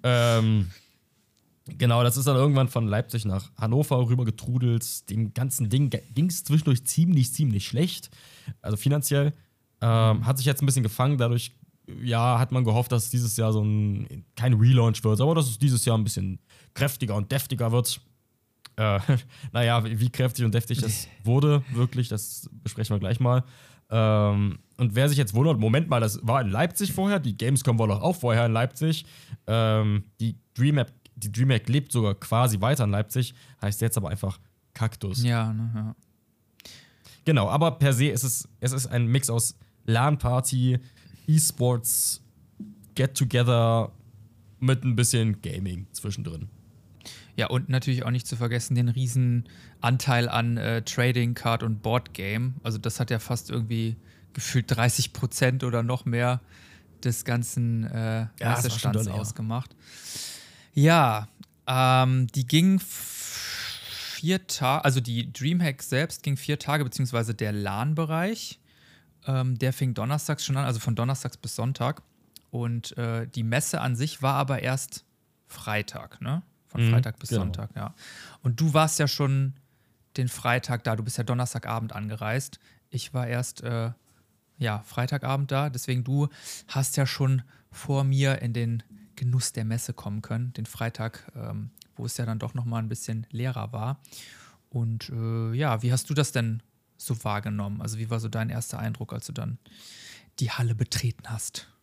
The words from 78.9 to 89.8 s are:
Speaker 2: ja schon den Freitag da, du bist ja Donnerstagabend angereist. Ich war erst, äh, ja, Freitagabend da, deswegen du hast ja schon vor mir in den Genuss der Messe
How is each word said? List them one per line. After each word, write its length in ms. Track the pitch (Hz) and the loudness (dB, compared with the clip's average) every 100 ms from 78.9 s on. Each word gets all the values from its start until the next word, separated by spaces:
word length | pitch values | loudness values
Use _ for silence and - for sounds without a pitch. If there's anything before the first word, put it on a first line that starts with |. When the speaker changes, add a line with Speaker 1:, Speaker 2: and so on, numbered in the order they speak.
| - | 2
Speaker 2:
ja 80 | 147 | 0
schon 460 | - 143 135 135 135 _ _ _ _ _ - | 0 0 2 0 -4 _ _ _ _ _ -4
den 100 | 123 | -4
Freitag 560 | - 123 123 - 120 | -2 0 0 0 -2
da, 120 | 120 110 | -2 -2
du 80 | |
bist 140 | 110 - | -4 -4
ja 60 | |
Donnerstagabend 720 | 113 123 123 120 113 113 110 | -2 -2 -2 -6 -6 -6 -6
angereist. 640 | 104 107 107 107 123 - - _ _ _ | -8 -8 -6 -4 -4 -4 -16 _ _ _
Ich 240 | 127 - | -10 -6
war 140 | 127 120 | -6 -4
erst, 340 | 120 127 - | -4 -6 -10
äh, 280 | 120 117 117 120 _ _ _ _ _ - | -6 -4 -4 -8 _ _ _ _ _ -6
ja, 220 | 120 107 | -4 -4
Freitagabend 680 | - - 123 143 123 139 139 | -6 -4 -2 -2 -2 -2 -2
da, 180 | 135 147 | -2 -2
deswegen 340 | 123 - 127 | -6 -4 -4
du 240 | 120 139 147 - - - - | 0 0 -2 -4 -16 -16 -6
hast 300 | 135 135 - | -4 -2 0
ja 80 | 135 | -2
schon 360 | - 135 131 123 _ _ | 0 0 0 -4 _ _
vor 320 | - - 139 | -16 -4 -2
mir 380 | 135 135 139 135 | 0 2 0 0
in 120 | 120 | -4
den 300 | 117 117 117 - - - - | -4 -4 -4 -8 -20 -20 -6
Genuss 360 | 123 127 - | -2 -2 -2
der 120 | - 110 | -6 -4
Messe 280 | 117 | -4